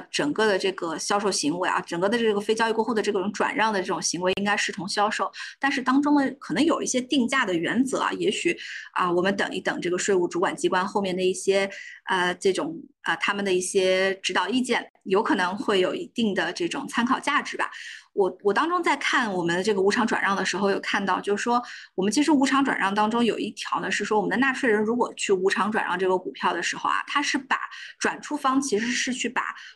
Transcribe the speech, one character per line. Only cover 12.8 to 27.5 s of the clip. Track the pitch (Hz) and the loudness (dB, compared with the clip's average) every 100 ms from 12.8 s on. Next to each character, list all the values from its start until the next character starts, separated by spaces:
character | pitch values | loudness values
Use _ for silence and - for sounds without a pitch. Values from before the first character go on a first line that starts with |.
| - _ | -14 _
呃， | - 165 | -4 -2
他 | - | -2
们 | 202 | -2
的 | 196 | 0
一 | 185 | 0
些 | 185 196 185 185 190 190 | 2 2 4 4 2 0
指 | - | -2
导 | 190 180 | 0 0
意 | 254 | 0
见， | 247 208 - _ | 0 -2 -4 _
有 | - 190 | 0 2
可 | 185 240 | 2 2
能 | 180 202 | 0 -2
会 | - 196 | 0 2
有 | 180 | 2
一 | - 175 | -2 -6
定 | - 220 | -2 0
的 | 185 170 | 0 -2
这 | - 170 | -2 -4
种 | 160 196 | -4 -6
参 | - 240 | 0 0
考 | - | 0
价 | - 285 | 0 -2
值 | - - | -2 -4
吧。 | - - - - - | -6 -8 -16 -16 -6
我， | - 190 - | 0 0 0
我 | 202 | 0
当 | 202 311 | 2 2
中 | 359 | 2
在 | 349 285 | 2 0
看 | - 302 226 | 0 0 0
我 | 185 | 0
们 | 170 175 | 0 2
的 | |
这 | 190 | 2
个 | 196 | 2
无 | 196 | 4
偿 | 233 226 | 4 2
转 | - | 2
让 | 190 196 | 0 0
的 | |
时 | 190 180 | -2 0
候， | 196 | 0
有 | 190 | 0
看 | - 214 196 | -2 -2 0
到 | 185 | -2
就 | 190 208 | 0 -2
是 | |
说， | 247 240 240 - - - | 0 0 -2 -14 -10 -2
我 | |
们 | 196 | 0
其 | 254 | 2
实 | 294 | 4
无 | 294 269 | 4 4
偿 | 269 | 2
转 | - - | 2 0
让 | 190 | 0
当 | 202 214 | 2 2
中 | 233 | 2
有 | 233 - | 2 0
一 | 208 | -4
条 | - - 147 | -6 -6 -4
呢， | 175 | -2
是 | - | -2
说 | 208 214 | 0 0
我 | |
们 | 175 | 2
的 | 202 | 2
纳 | 269 | 0
税 | 254 254 | 2 2
人 | 208 | 2
如 | 214 247 | 2 0
果 | 214 | -2
去 | - - | -2 0
无 | 190 185 | 2 2
偿 | 220 196 | 2 0
转 | 214 - | 0 -2
让 | 180 | -2
这 | 190 | 0
个 | 185 | 0
股 | - | -2
票 | - 190 | -4 -2
的 | 170 | -2
时 | 175 165 | -4 -4
候 | - | -2
啊， | - - | -2 -2
他 | 285 | -2
是 | 285 269 | -2 -2
把 | - | -2